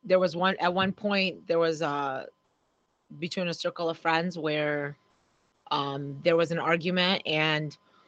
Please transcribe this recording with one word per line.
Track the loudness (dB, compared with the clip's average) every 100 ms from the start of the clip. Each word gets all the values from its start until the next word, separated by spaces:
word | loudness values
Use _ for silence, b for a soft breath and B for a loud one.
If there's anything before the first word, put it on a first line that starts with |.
there | 4 2
was | 4 2
one, | 0 2
at | 0
one | 2 0
point, | 0 0 0 0 -4 0
there | 2
was, | 4 2
uh, | -2 -2 -2 -4 -8 _ _ _ _ _ _ _ _ -10
between | -8 -4 -4
a |
circle | -4 -6 -2 -4
of | -2
friends | 0 0 0 -4
where, | -2 0 0 -2 -4 -10 _ _ _ _ _ _ -4
um, | -4 -2 -4 -8 -2
there | 2 4
was | 2
an | 0
argument, | 0 0 0 0 2 0 0
and | 0 2 0 -2 -10 b b